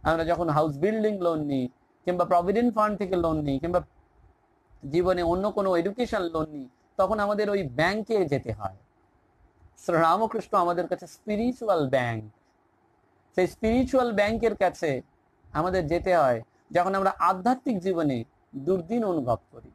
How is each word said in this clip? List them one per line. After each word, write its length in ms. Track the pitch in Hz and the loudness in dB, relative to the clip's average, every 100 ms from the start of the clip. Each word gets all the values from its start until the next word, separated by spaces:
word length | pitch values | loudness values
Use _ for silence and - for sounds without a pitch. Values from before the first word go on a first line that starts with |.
আমরা 220 | 156 165 | 0 0
যখন 240 | 165 165 170 | 0 0 2
হাউস 300 | 151 156 139 | 2 0 0
বিল্ডিং 400 | 185 220 214 202 | 0 2 0 0
লোন 220 | 170 160 | -2 -2
নিই, 280 | 147 135 127 _ _ _ | -2 -2 -4 _ _ _
কিংবা 200 | - 180 | -4 -2
প্রভিডেন্ট 500 | 170 175 175 202 240 | 2 2 2 2 2
ফান্ড 240 | 220 214 208 | 2 0 -2
থেকে 180 | 196 185 | -2 0
লোন 240 | 165 156 | 0 0
নিই, 180 | 147 135 | -2 -2
কিংবা 220 | 170 180 - _ _ _ _ _ _ _ _ - 139 | 0 -2 -4 _ _ _ _ _ _ _ _ -18 -4
জীবনে 320 | 160 180 180 | 0 2 0
অন্য 280 | 170 180 202 | 0 0 0
কোনো 260 | 208 196 175 | -2 0 2
এডুকেশন 460 | 180 208 240 214 | 0 -2 -4 -2
লোন 280 | 175 160 156 | -2 -4 -6
নিই, 180 | 151 127 _ _ - | -8 -14 _ _ -2
তখন 240 | 190 214 | 0 0
আমাদের 300 | 202 208 208 | 0 0 0
ওই 120 | 202 | -2
ব্যাংকে 640 | 156 123 165 214 208 220 | -2 0 0 0 -2 0
যেতে 280 | 170 139 120 | 0 -2 -4
হয়। 240 | 104 98 95 _ _ _ _ _ _ _ _ - _ | -8 -8 -10 _ _ _ _ _ _ _ _ -20 _
শ্রী 180 | - 170 | 0 2
রামকৃষ্ণ 600 | 165 185 226 226 - 202 | 4 4 0 -4 -2 0
আমাদের 320 | 175 175 175 | 2 0 -2
কাছে 180 | 175 175 | -6 -8
স্পিরিচুয়াল 840 | - - 208 240 254 226 180 135 | -16 -6 -2 -2 -2 0 2 2
ব্যাংক, 360 | 131 123 113 110 _ _ _ _ _ _ _ _ _ _ | 0 0 -4 -8 _ _ _ _ _ _ _ _ _ _
সেই 120 | - 180 | -2 -2
স্পিরিচুয়াল 680 | - 220 240 254 262 247 | 0 0 2 2 2 2
ব্যাংকের 440 | 208 208 226 226 175 | 2 0 2 0 2
কাছে 460 | 185 - 160 127 - _ _ _ - | 0 0 -4 -4 -6 _ _ _ -8
আমাদের 340 | 147 170 185 151 | -4 -2 -2 0
যেতে 300 | 170 185 175 | -2 2 4
হয় 260 | 135 117 113 _ _ | 4 2 -4 _ _
যখন 240 | 170 180 | 0 2
আমরা 200 | 196 190 - | 2 0 0
আধ্যাত্মিক 600 | 170 190 196 262 294 208 | 0 0 0 0 -2 -2
জীবনে 460 | 180 170 151 123 113 _ _ 143 | 0 0 0 0 -6 _ _ -8
দুর্দিন 480 | 139 185 170 233 | -2 -2 0 -2
অনুভব 340 | 214 165 120 113 _ | 0 -2 0 -2 _
করি। 180 | 127 113 | -20 -20